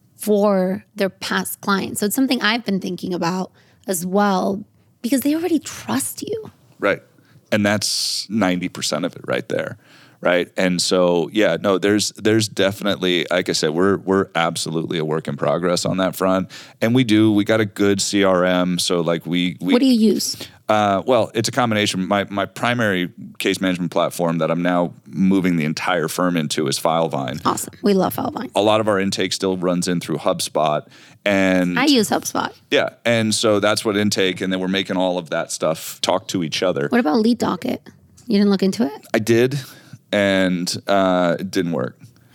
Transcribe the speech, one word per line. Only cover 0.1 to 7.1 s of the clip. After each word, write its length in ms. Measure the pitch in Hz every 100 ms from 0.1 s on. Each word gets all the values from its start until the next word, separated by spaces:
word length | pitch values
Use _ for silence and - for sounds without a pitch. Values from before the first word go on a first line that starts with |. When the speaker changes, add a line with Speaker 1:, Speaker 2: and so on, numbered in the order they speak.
| -
Speaker 1:
for 680 | 208 208 208 196 185 202 - 202
their 140 | 196
past 520 | - - 190 185 -
clients? 380 | - 196 233 -
So 80 | 208
it's 80 | 269
something 260 | 262 240
I've 240 | 208 233 214
been 140 | 190
thinking 340 | 190 175 185
about 380 | 175 170 185 180 _ _ _ -
as 200 | 180 180
well, 580 | 196 208 185 190 196 - _ _ _
because 180 | 233 262
they 140 | 285 311
already 240 | 349 320
trust 640 | - - - 254 - -
you. 260 | 415 440 427 - _ -
Speaker 2:
Right. 240 | 101 - -